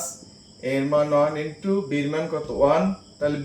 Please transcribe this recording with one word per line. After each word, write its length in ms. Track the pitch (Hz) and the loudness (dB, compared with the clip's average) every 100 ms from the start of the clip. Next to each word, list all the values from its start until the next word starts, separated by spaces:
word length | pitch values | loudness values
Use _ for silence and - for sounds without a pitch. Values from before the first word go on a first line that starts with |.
| - - - - - - 127 | -2 -12 -18 -20 -20 -10 -4
এর 120 | 135 139 | -2 2
মান 160 | 151 147 147 | 2 2 2
ওয়ান 180 | 151 156 | 2 0
into 300 | 156 - 196 196 135 | -6 -6 -2 -2 0
বি 80 | 143 | -2
এর 60 | 143 | -2
মান 120 | 156 165 | -2 -4
কত? 160 | 156 - 113 | -4 -4 2
ওয়ান, 220 | 143 160 190 190 - - | 4 4 2 -2 -10 -4
তাহলে 200 | 147 147 | -2 -2